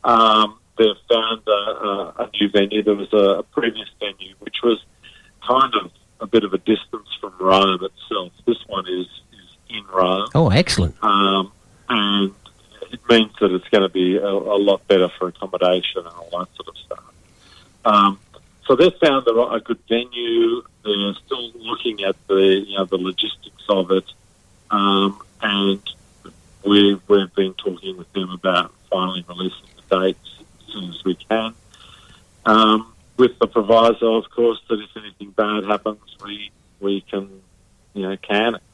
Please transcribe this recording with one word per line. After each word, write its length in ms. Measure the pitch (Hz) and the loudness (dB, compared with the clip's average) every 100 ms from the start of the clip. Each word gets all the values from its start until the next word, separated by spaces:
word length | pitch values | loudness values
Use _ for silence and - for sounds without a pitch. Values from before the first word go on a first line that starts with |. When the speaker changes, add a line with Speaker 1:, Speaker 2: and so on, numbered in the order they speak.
Speaker 1:
Um, 540 | - 117 113 107 107 - _ - | 4 4 6 4 2 -4 _ 0
they've 180 | 110 101 _ | 0 0 _
found 320 | 117 113 113 110 | 0 0 -6 0
a, 40 | |
a, 640 | 104 104 - 104 98 92 - | 0 0 -6 -6 -6 -8 -10
a 100 | - 104 | -10 -4
new 100 | 101 | 0
venue. 320 | 101 98 104 | 0 0 0
There 140 | 104 101 | 0 -2
was 160 | 98 | 0
a, 280 | 107 98 92 | 2 2 2
a 40 | |
previous 460 | - - 117 110 104 _ | -4 -4 -4 -6 -18 _
venue 340 | 104 98 95 _ | -12 -12 -20 _
which 180 | 104 - | -14 -4
was 200 | 120 110 _ _ - - _ _ - | -2 -2 _ _ -20 -20 _ _ -2
kind 280 | 127 131 113 | 0 2 -2
of 160 | 90 _ _ _ | -6 _ _ _
a 40 | 110 | 0
bit 160 | 113 | 0
of 100 | 101 | 0
a 40 | 92 | -4
distance 480 | - 107 - 110 - - | -2 -2 -2 -16 -14 -14
from 140 | 104 92 | -14 -4
Rome 440 | 92 95 98 92 | 2 4 4 0
itself. 480 | 95 _ - 104 90 _ - | -6 _ -10 -8 -8 _ -4
This 120 | 113 - | -4 -6
one 180 | 98 92 | -10 -6
is, 180 | 90 90 - _ | -8 -8 -16 _
is 240 | _ _ _ _ | _ _ _ _
in 160 | 104 98 | -16 -6
Rome. 400 | 95 90 95 104 | -2 0 0 0
Speaker 2:
Oh, 160 | 156 160 | 0 2
excellent. 460 | 101 - - 85 - | 2 0 0 -2 -2
Speaker 1:
Um, 480 | 107 101 98 98 95 _ _ _ - | 0 2 2 0 -4 _ _ _ -6
and 440 | 117 101 101 98 - - _ _ - - | -4 -2 -2 -4 -6 -20 _ _ -20 -18
it 80 | - - | -16 2
means 220 | 117 107 - | 2 2 0
that 100 | 101 | 0
it's 160 | 92 - | 0 0
gonna 200 | 107 95 | 0 2
be 260 | 95 90 92 | 0 0 0
a, 100 | 101 | -2
a 300 | 98 - 101 | -4 -2 0
lot 300 | 101 95 - | 2 0 2
better 220 | 95 90 | 2 2
for 180 | - 90 | -2 -8
accommodation 720 | - 95 92 90 92 - 95 | -8 -10 -2 0 0 -2 -10
and 80 | 85 | -12
all 220 | 87 85 87 | -20 -12 -10
that 80 | 90 - | -10 -12
sort 140 | - | -20
of 80 | - | -20
stuff. 260 | - - - _ _ _ _ - _ _ 113 | -16 -18 -18 _ _ _ _ -20 _ _ 2
Um, 340 | 104 101 98 _ - _ _ - | 4 2 0 _ -20 _ _ 0
so 100 | 131 | 4
they've 200 | 175 - | 4 4
found 300 | 160 135 127 | 2 2 2
the 80 | |
ri-, 240 | 117 123 110 | 2 0 -2
a 20 | |
good 200 | - 113 _ | -6 -8 _
venue. 760 | 113 123 120 120 117 113 120 - _ | -4 -4 -8 -2 2 2 0 -8 _
They're 300 | 107 101 101 98 _ | -6 -4 -4 -8 _
still 260 | 131 120 117 | -10 -10 -16
looking 480 | 110 113 120 104 | -10 -6 -6 -4
at 120 | 98 - - | -6 -6 0
the, 360 | 98 98 95 98 | 4 4 2 -2
you 100 | 98 | -6
know, 80 | 92 | -4
the 120 | 95 | -4
logistics 680 | 90 92 - - - _ - | -4 -6 -8 -8 -18 _ -2
of 240 | 98 90 | -2 2
it, 140 | 95 - - _ _ _ _ _ | -2 -2 -20 _ _ _ _ _
um, 500 | 104 101 98 98 98 - _ | -2 0 2 0 -4 -20 _
and 400 | 110 101 98 98 - - _ _ - _ _ _ 101 | -6 -2 -2 -4 -10 -18 _ _ -20 _ _ _ 2
we, 340 | 104 101 98 - | 4 4 2 2
we've 280 | 101 95 - | 2 2 -4
been 180 | 95 92 | -4 -4
talking 420 | 101 90 95 90 | -8 -8 -12 -14
with 140 | 85 | -10
them 160 | 98 90 | -8 -8
about 440 | 90 95 90 85 _ _ | -4 -2 -2 -4 _ _
finally 340 | 95 92 92 85 | -4 -4 -6 -12
releasing 400 | 87 92 - _ _ _ | -8 -8 -10 _ _ _
the 100 | 95 | 0
dates 300 | 95 95 - - - _ - | 0 -4 -14 -20 -20 _ -18
as 60 | |
soon 160 | 107 90 | -14 -14
as 140 | 85 | -8
we 120 | 95 87 | -6 -6
can. 380 | - 110 110 113 _ _ - - _ - _ _ - | -4 -4 -4 -12 _ _ -20 -20 _ -20 _ _ 2
Um, 480 | 110 110 107 110 _ _ - | 4 4 2 -2 _ _ 2
with 200 | 123 - | 2 2
the 80 | 117 | 0
proviso, 680 | 120 101 113 113 110 117 113 | 0 4 6 6 2 2 0
of 140 | 104 | -2
course, 320 | - 117 110 - | 0 0 0 -6
that 100 | 110 | -8
if 160 | 104 113 | -6 -18
anything 360 | 104 92 101 | -20 _ -10
bad 320 | 98 104 107 | -4 -2 -2
happens, 360 | 98 104 110 104 _ - | -2 -4 -4 -10 _ -20
we, 280 | 101 104 104 _ _ _ | -16 -16 -18 _ _ _
we 220 | 98 98 | -6 -6
can, 400 | - 101 98 95 _ _ _ _ _ | -6 -10 -10 -20 _ _ _ _ _
you 100 | 104 95 | -10 -8
know, 80 | 95 | -8
can 380 | - 104 113 107 | -4 -2 -2 -4
it. 60 | _ | _